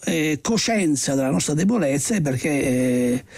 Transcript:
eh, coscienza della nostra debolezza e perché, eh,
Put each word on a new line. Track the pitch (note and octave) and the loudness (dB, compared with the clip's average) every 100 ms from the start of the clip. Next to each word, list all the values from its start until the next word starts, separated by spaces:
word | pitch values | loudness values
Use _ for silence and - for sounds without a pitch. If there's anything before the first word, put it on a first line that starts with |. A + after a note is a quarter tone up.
eh, | - E3 D#3 D3 | -2 0 0 -2
coscienza | - A3+ - A3 E3+ C#3 - | 0 0 0 0 2 0 0
della | C3+ C3+ | 0 0
nostra | E3+ - | 0 0
debolezza | D3 F#3+ A#3+ C#3+ C#3 - | 0 2 2 0 0 0
e | A3 | 0
perché, | D3 C3 D#3+ | 0 -2 -2
eh, | C#3+ C3+ B2+ B2+ B2 B2 B2+ - | 0 0 0 2 2 0 -2 -6